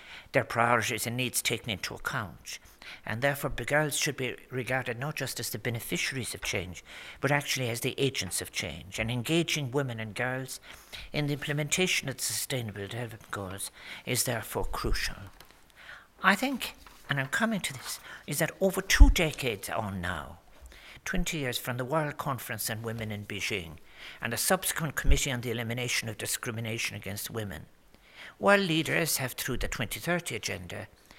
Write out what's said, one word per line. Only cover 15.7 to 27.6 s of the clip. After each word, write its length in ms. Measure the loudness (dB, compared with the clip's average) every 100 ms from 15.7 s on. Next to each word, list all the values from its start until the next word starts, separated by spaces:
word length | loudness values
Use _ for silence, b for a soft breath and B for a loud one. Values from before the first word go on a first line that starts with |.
| B B B B 0
I 120 | 4 4
think, 400 | 4 -2 -4 -10 -18 -10 -2
and 100 | 0
I'm 80 | 0
coming 340 | 2 2 0
to 120 | -4
this, 260 | -6 -8 -10 B B B
is 120 | 0
that 120 | 0 2
over 220 | 2 2
two 280 | 6 12 12
decades 600 | 12 4 2 -2 -2 -4
on 320 | -4 -2 -2
now, 380 | -2 -4 -6 -12 -18 B B B B B -2
twenty 320 | 0 0 0
years 200 | -2 -2
from 200 | -2 -4
the 80 | 0
World 320 | 0 0 -2
Conference 520 | -4 -4 -4 -4 -4
on 120 | -4
Women 300 | -4 -4 -4
in 120 | -6 -6
Beijing 520 | -4 -2 -2 -4 -12 B B B B
and 120 | -4
the 40 | 0
subsequent 580 | 4 2 2 -2 -2 4
Committee 360 | 8 8 6
on 80 | -2
the 120 | -2
Elimination 580 | -2 -2 -4 -2 -2 -2
of 80 | -4
Discrimination 800 | -4 -4 -4 -4 -2 -2 -4 -4
Against 340 | -6 -6 -6
Women, 360 | -4 -4 -6